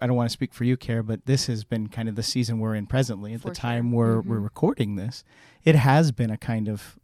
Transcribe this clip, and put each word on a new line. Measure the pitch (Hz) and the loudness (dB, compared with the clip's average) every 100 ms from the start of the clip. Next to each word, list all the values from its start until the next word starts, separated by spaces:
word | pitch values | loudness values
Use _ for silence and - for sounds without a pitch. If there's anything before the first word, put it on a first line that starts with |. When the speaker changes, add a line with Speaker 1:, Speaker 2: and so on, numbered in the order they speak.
Speaker 1:
I | 123 | 0
don't | 123 | 2
wanna | 120 | 0
speak | - 123 | -2 -6
for | - | -2
you, | 123 127 | 0 0
Kara, | - 117 | -2 -2
but | 110 113 - | -2 -4 0
this | 135 - | 0 0
has | 113 | -4
been | 104 113 107 | -4 -4 -4
kind | - 113 | -6 -6
of | 107 | -4
the | |
season | 107 127 113 113 | -4 -2 -2 -2
we're | 110 | -2
in | 107 98 | -2 -2
presently, | 131 127 101 104 | 0 0 -4 -10
at | 113 | -10
Speaker 2:
For | 185 | -10
Speaker 1:
the | 175 | -6
Speaker 2:
sure. | |
Speaker 1:
time | 120 120 120 | -4 0 0
we're, | 117 117 113 | 2 4 2
we're | - 113 | 0 -2
Speaker 2:
Mm-hmm. | |
Speaker 1:
recording | 104 - 180 277 104 101 | -4 0 0 2 -2 -4
this. | 107 - - - - _ | -8 -10 -18 -20 -20 _
It | 160 151 | 4 6
has | 127 143 160 | 6 6 4
been | - 113 | 2 -2
a | 107 | -4
kind | - 113 107 | -4 -4 -2
of, | 104 - - | -6 -10 -20